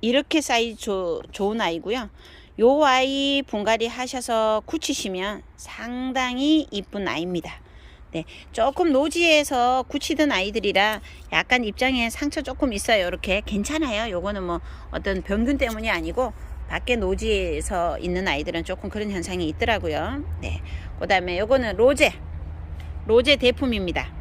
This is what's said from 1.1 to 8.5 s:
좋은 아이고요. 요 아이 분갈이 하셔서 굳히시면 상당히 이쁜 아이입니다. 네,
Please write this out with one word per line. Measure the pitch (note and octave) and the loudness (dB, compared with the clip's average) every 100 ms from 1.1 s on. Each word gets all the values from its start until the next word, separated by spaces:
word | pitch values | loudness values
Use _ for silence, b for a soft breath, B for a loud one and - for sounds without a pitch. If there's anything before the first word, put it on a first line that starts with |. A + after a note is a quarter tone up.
| D#3+ - | -4 -6
좋은 | - G3+ A3 | -4 -2 0
아이고요. | G3 E3+ - B3 G#3+ B B B B - | -2 -2 -4 -4 -6 B B B B 4
요 | A3+ C#4 | 6 8
아이 | D4+ B3+ C4 C4+ C#4 C#4 C4+ | 6 6 4 2 2 0 0
분갈이 | G#3+ G#3 A3+ A3+ | -2 0 2 0
하셔서 | A#3 B3+ C4 A#3+ A3+ A3 G#3+ - | -4 -6 -6 -2 0 2 0 0
굳히시면 | D#4+ - C#4 G#3 F#3 F#3+ G#3+ - | -6 -2 -4 -4 -4 -4 -6 -12
상당히 | - - - A3 B3 B3+ C4 B3+ B3 C#4+ D#4 - | -20 -18 -14 -8 -6 -2 -2 -2 0 4 4 2
이쁜 | G#3 F#3 G3+ F#3+ | -6 -6 -4 -2
아이입니다. | B2+ F3 F3 - - B B B B - | -2 -2 -4 -6 -14 B B B B -10
네, | E3 D#3 B B | -8 -8 B B